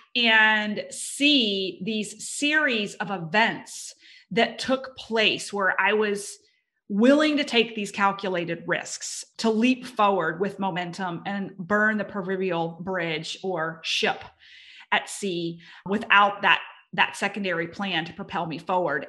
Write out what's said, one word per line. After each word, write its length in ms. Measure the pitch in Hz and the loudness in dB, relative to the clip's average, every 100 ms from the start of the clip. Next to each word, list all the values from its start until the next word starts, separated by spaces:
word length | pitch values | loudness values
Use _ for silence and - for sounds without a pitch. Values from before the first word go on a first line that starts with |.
| _ 247 | _ 0
and 680 | 233 220 214 214 214 202 - | 4 6 6 4 0 -4 -8
see 880 | - - - 285 285 214 196 190 - | -10 -10 0 4 4 4 0 -4 -6
these 440 | 180 220 202 214 - | -4 -4 -4 -8 -10
series 680 | - 285 311 294 226 202 - | -4 0 2 2 0 -4 -6
of 160 | 202 | -6
events 840 | 190 165 208 220 156 - - - - - - - | -6 0 2 2 0 -10 -14 -14 -18 -20 -20 -6
that 260 | 185 233 - | 0 0 0
took 400 | - 262 262 - | -2 -2 -4 -14
place 560 | - 220 208 147 - | -4 2 2 2 -4
where 260 | 202 185 - | -2 0 2
I 140 | 190 | 2
was 460 | 214 214 202 - - _ _ _ _ - | 2 2 -2 -6 -16 _ _ _ _ -4
willing 460 | 202 240 285 302 294 | 4 8 8 6 2
to 80 | |
take 320 | 277 240 226 220 | 2 2 2 0
these 160 | 196 | -6
calculated 720 | - 202 196 196 180 170 170 170 | 0 0 2 -2 -2 -4 -6 -4
risks, 600 | 165 - - - - - - | -4 -4 -10 -10 -12 -14 -2
to 120 | 226 | 0
leap 360 | 220 247 254 - | 4 4 2 -2
forward 540 | - 202 196 160 170 | 2 2 4 0 0
with 180 | 196 196 | -4 -2
momentum 640 | 196 175 175 170 185 165 185 | -4 -2 -6 -6 -6 -6 -6
and 300 | 202 190 - | -6 -6 -8
burn 400 | 175 208 214 214 | 0 2 4 2
the 80 | 202 | -4
proverbial 760 | 208 180 190 185 170 165 170 | -6 -4 -2 0 0 -2 -6
bridge 580 | 185 185 165 156 160 - | -6 -4 -2 -4 -6 -8
or 380 | 196 175 160 165 | -6 -4 -4 -6
ship 400 | - - 208 - - _ - - - - - | -6 0 0 -2 -8 _ -20 -20 -20 -16 0
at 160 | 214 - | 0 0
sea 500 | - 202 175 170 170 - - 175 | -8 -4 -4 -4 -8 -16 -16 -4
without 560 | 202 - 202 202 202 | -4 4 6 6 2
that, 180 | 190 - - - _ | 2 2 0 -20 _
that 240 | 170 175 - | 0 0 0
secondary 500 | 202 208 190 165 170 | -4 -4 -4 -4 -4
plan 380 | - 196 170 165 | -6 -4 -4 -6
to 80 | |
propel 320 | - 196 190 170 | -10 -8 -6 -6
me 120 | 156 | -6
forward. 480 | - 185 170 143 | -2 0 0 -2